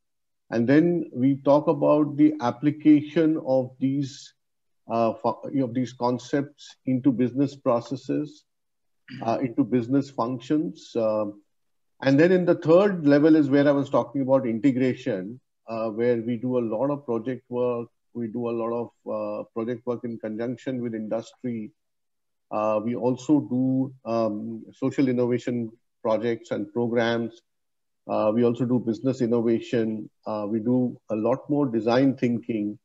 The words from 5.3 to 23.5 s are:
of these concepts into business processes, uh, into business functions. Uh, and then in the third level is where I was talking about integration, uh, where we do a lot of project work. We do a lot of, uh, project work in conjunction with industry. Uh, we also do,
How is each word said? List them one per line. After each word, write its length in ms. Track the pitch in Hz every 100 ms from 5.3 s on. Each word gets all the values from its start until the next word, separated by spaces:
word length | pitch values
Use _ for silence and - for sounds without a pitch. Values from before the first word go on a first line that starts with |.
| - - 135
of 100 | 127
these 200 | 120 120
concepts 840 | - 120 123 - 147 139 _ - - -
into 260 | 127 139
business 440 | 113 123 127 143 139
processes, 880 | 139 120 - 135 139 143 151 - _ _ _ _ _ _ - 123 110
uh, 140 | 113
into 220 | 123 -
business 460 | 113 123 113 139 -
functions. 840 | - 117 127 - 151 175 - - 117
Uh, 300 | 110 107 104 - _ _ _ _ _ -
and 180 | 135 139
then 120 | 175
in 140 | 180 175
the 100 | 165
third 520 | 147 170 208 185 143
level 280 | 143 156 156
is 140 | 139
where 180 | 143 143
I 40 |
was 180 | 139 135
talking 320 | 131 117 139
about 240 | 131 135 123
integration, 960 | 113 143 123 127 123 135 98 95 127 _ _ -
uh, 220 | 113 113
where 280 | 107 120 120
we 140 | 113 120
do 200 | 127 127
a 80 | 117 110
lot 140 | 139
of 140 | 143 139
project 380 | 117 117 120 -
work. 380 | 123 123 120 117 _ _
We 140 | 120 117
do 220 | 117 117
a 60 | 117
lot 120 | 113 117
of, 80 | 113 _ 110 107
uh, 260 | 107 107 104 -
project 320 | 113 120 123
work 140 | 117
in 160 | 123 113
conjunction 600 | 110 107 120 120 - 131
with 100 | 120
industry. 760 | 110 107 110 120 _ 123 113 107 _ _ _ _ _ _ _ -
Uh, 300 | 107 107 107
we 100 | 110 120
also 440 | 120 127 - 147
do, 540 | -